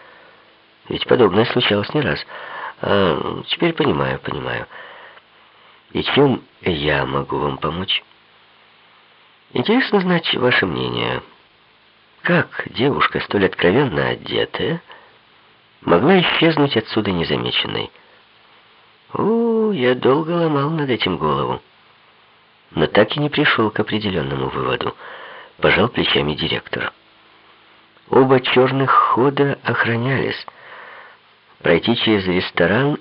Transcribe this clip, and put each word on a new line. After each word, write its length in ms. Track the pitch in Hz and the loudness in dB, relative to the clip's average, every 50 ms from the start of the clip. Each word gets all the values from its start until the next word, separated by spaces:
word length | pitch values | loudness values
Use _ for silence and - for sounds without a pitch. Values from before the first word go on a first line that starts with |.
| - - - - - - - - - _ _ _ _ _ _ _ - - | -20 -20 -20 -20 -20 -20 -20 -20 -20 _ _ _ _ _ _ _ -10 -8
Ведь 160 | - - - | -8 -4 0
подобное 400 | - - 127 117 95 87 104 117 | 2 4 6 6 4 4 4 2
случалось 480 | - - 123 - - 104 101 101 - - | 2 2 0 0 0 0 0 -2 -2 -2
не 80 | 151 | -2
раз. 240 | 139 87 73 - - - - - - - - - - - - - | -2 -2 -2 -4 -6 -12 -16 -16 -16 -14 -14 -12 -12 -14 -12 -6
А, 600 | - - 98 101 98 87 73 - - - 85 87 - - | -2 0 2 2 2 2 2 0 -2 -6 -8 -8 -8 -6
теперь 260 | - - 170 170 165 | -4 0 0 0 0
понимаю, 460 | - 156 131 87 71 69 131 135 135 | 0 0 0 0 0 0 -2 -4 -4
понимаю. 480 | - - - - - 64 60 58 57 - - - - - - - - - - - - _ _ _ _ _ _ _ _ - - _ _ _ | -6 -8 -8 -6 -6 -6 -8 -8 -10 -12 -16 -18 -20 -20 -20 -20 -20 -20 -20 -20 -20 _ _ _ _ _ _ _ _ -20 -20 _ _ _
И 120 | - 85 80 | -6 -6 -4
чем 400 | - - 127 143 139 117 - - - _ _ | -2 2 4 4 4 2 0 -4 -10 _ _
я 440 | - 95 87 73 71 76 73 69 67 | -4 -4 -4 -2 0 -2 0 0 -2
могу 320 | 65 67 69 69 69 71 67 | -2 -4 -4 -4 -4 -4 -4
вам 200 | 71 71 67 69 | -4 -4 -4 -4
помочь?» 460 | - 76 78 87 95 - - - - - _ _ _ _ _ _ _ _ _ _ _ _ _ _ _ _ _ _ _ _ _ _ _ _ _ _ _ _ - | -6 -6 -6 -6 -4 -4 -4 -6 -6 -10 _ _ _ _ _ _ _ _ _ _ _ _ _ _ _ _ _ _ _ _ _ _ _ _ _ _ _ _ -4
«Интересно 460 | 135 123 - 220 262 254 - 214 202 | -2 0 2 2 2 2 2 0 0
знать 340 | 180 180 175 165 - - - | 2 2 0 0 0 -2 -2
ваше 320 | - 123 123 131 113 - | 0 2 2 2 2 0
мнение. 560 | 95 147 127 127 123 120 117 117 120 123 123 - - - _ _ _ _ _ _ _ _ _ _ _ _ _ _ _ _ _ - | 0 -2 -4 -4 -4 -4 -4 -4 -4 -4 -6 -8 -12 -20 _ _ _ _ _ _ _ _ _ _ _ _ _ _ _ _ _ -2
Как 400 | - 175 165 - - - - - - | 0 2 2 0 -2 -6 -10 -10 -8
девушка, 480 | - - 120 143 - 76 - - - - | -4 -2 0 0 2 2 0 0 -2 -2
столь 260 | - - - 104 95 | -4 -2 0 2 2
откровенно 600 | 90 - - - 87 95 131 147 127 80 71 67 - | 2 2 2 2 2 4 4 2 2 0 0 -2 -2
одетая, 760 | 123 - - - 120 110 104 - - - - - 165 170 - - - - - - - _ _ _ _ _ _ _ _ _ _ _ _ _ | -2 -4 -6 -4 -2 -2 -2 -2 -4 -4 -4 -2 -4 -4 -6 -10 -20 -20 -20 -20 -20 _ _ _ _ _ _ _ _ _ _ _ _ _
могла 380 | - 135 143 87 110 160 196 185 | 0 2 4 4 6 6 6 6
исчезнуть 560 | 160 - - - 156 165 160 151 143 139 - 113 | 4 2 2 2 2 2 4 4 2 2 2 -2
отсюда 340 | - - - 113 104 101 | -4 -2 -2 -2 0 0
незамеченной?» 800 | 92 85 80 - 71 62 60 62 - - - - - 55 52 - - - _ _ _ _ _ _ _ _ _ _ _ _ _ _ _ _ _ _ _ _ _ - - | 0 -2 -2 -2 -2 -2 -2 -2 -2 -2 -4 -4 -4 -6 -6 -8 -10 -20 _ _ _ _ _ _ _ _ _ _ _ _ _ _ _ _ _ _ _ _ _ -10 -6
«О, 580 | - - 196 226 233 233 233 226 220 220 214 | -2 0 0 2 2 2 2 2 2 2 0
я 220 | 202 151 123 123 127 | 0 2 2 2 2
долго 380 | 127 - 117 135 156 160 160 | 2 4 2 2 2 2 0
ломал 400 | 175 170 170 160 151 139 139 147 | 0 0 2 2 2 2 0 0
над 180 | 165 160 147 135 | 0 -2 -2 -2
этим 280 | 120 104 - 95 90 78 | -2 -2 0 -2 -2 0
голову, 440 | 78 78 71 69 67 - 64 - - _ _ _ _ _ _ _ _ _ _ _ _ _ _ _ _ _ _ _ _ _ | 0 0 0 0 -2 -4 -4 -6 -10 _ _ _ _ _ _ _ _ _ _ _ _ _ _ _ _ _ _ _ _ _
но 160 | - 82 78 - | -4 -2 -2 2
так 280 | - - 110 107 - | 2 2 2 2 2
и 40 | 147 | -2
не 100 | 147 147 | -4 -2
пришёл 420 | - 147 151 - - - 113 104 | 0 0 0 2 2 2 0 0
к 80 | - - | 0 -2
определённому 680 | 107 - - 107 107 101 92 85 69 67 69 67 65 67 | -4 -2 -4 -4 -2 -2 -2 -2 -4 -4 -4 -4 -4 -4
выводу», 460 | - 67 65 64 127 - - 117 110 - - - - - - - - - - - - - | -4 -4 -4 -2 -2 -4 -4 -6 -8 -10 -14 -18 -18 -18 -18 -18 -20 -20 -20 -20 -6 0
пожал 300 | - 76 71 85 101 120 | 2 2 4 4 2 0
плечами 460 | - - 85 - - 69 71 73 76 | 0 0 0 0 0 0 0 -2 -2
директор. 580 | 69 - 78 64 58 - - - 60 - - - _ _ _ _ _ _ _ _ _ _ _ - _ _ _ _ _ _ _ _ _ _ - | -4 -4 -4 -4 -6 -6 -6 -6 -6 -6 -6 -8 _ _ _ _ _ _ _ _ _ _ _ -20 _ _ _ _ _ _ _ _ _ _ 0
«Оба 320 | 120 123 135 131 135 127 | 4 4 6 6 4 4
чёрных 500 | 123 - - 123 127 131 135 135 135 131 | 2 2 2 4 4 4 2 0 0 2
хода 640 | - - - - - 113 120 143 139 139 143 139 131 - - | 4 4 4 4 2 2 2 2 2 2 0 0 0 -2 -4
охранялись. 800 | - 117 - - 110 117 117 120 135 135 - - 110 - - - - - - - - - - - - - - - - - - _ _ _ _ _ _ _ - | -4 -2 -2 0 0 -2 -2 -2 -2 -2 -2 -2 -4 -6 -8 -12 -16 -20 -20 -20 -20 -20 -20 -20 -20 -20 -20 -20 -20 -20 -20 _ _ _ _ _ _ _ -4
Пройти 340 | - 73 82 85 - 104 117 | 0 2 2 2 2 0 0
через 320 | - - 110 110 101 92 92 | 0 2 2 2 2 2 0
ресторан 680 | 87 90 90 - - - 87 85 98 120 135 143 151 - | 0 0 -2 -2 0 0 2 2 2 2 2 0 -2 -4